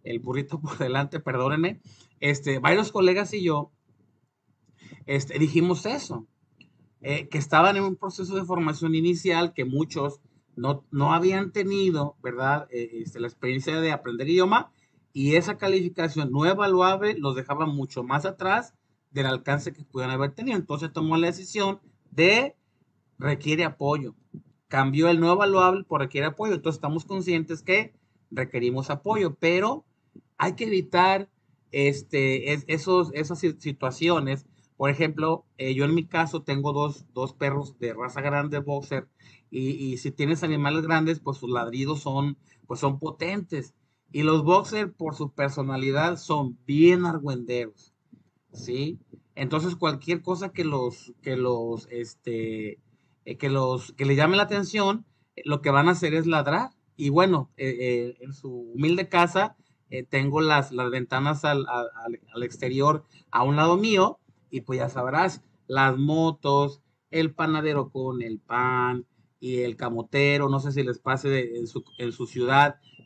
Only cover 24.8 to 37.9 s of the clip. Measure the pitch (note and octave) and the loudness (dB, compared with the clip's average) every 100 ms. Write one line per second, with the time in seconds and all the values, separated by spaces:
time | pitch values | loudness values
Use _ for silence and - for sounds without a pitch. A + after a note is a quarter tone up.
24.8 | C3+ C#3+ E3 E3+ E3 F#3 G3+ G3 F#3 G3 | 2 4 4 6 4 4 4 4 4 4
25.8 | F#3+ D3+ C3+ C#3 D3+ D3 G#3+ F3 D#3+ D3+ | -2 -2 -2 -2 -4 -2 -2 -2 -2 -4
26.8 | D3 D#3+ - F#3+ F3+ E3+ D#3 D#3+ - F#3+ | -4 -6 -6 -6 -2 -2 -2 -6 0 0
27.8 | A3 _ _ _ _ - C3 B2+ A#2+ B2+ | 0 _ _ _ _ -8 -6 -2 -2 -2
28.8 | C3+ C#3+ G3+ G#3+ F3+ C#3 E3 F3 G#3+ D4 | -4 -4 -2 0 0 0 2 2 2 -2
29.8 | - _ _ - _ - F3+ F#3 A3+ F#3+ | -10 _ _ -20 _ -4 -4 -2 -2 0
30.8 | C3+ F3 F#3 G3 G3 _ _ _ _ C#3 | 0 4 4 4 -2 _ _ _ _ 0
31.8 | C#3 C#3 - C#3+ C3+ C3 C3 D3+ C#3 D#3 | 2 0 -2 0 2 0 -2 -4 -2 -4
32.8 | F#3 F3+ D#3+ C#3+ D3+ E3+ F3 D#3 D#3 C#3 | 2 2 2 -2 -6 -2 -2 -2 -8 -6
33.8 | C3 B2+ E3 E3+ C3+ C#3 - _ _ - | -6 0 2 2 0 -4 -8 _ _ -4
34.8 | C#3 C#3 D#3+ D3+ D#3 E3 - - C3 C3 | 0 2 0 0 0 -2 -4 -8 -4 0
35.8 | C#3+ E3 E3 E3 D#3+ E3 C#3+ C#3 C#3+ C#3+ | 2 2 0 0 0 -2 -4 -2 0 0
36.8 | D3 C#3+ - B2+ C3 - C#3+ C#3 C#3 - | -2 -4 -12 -8 -6 -4 -4 -2 -6 -8
37.8 | A#2+ | -8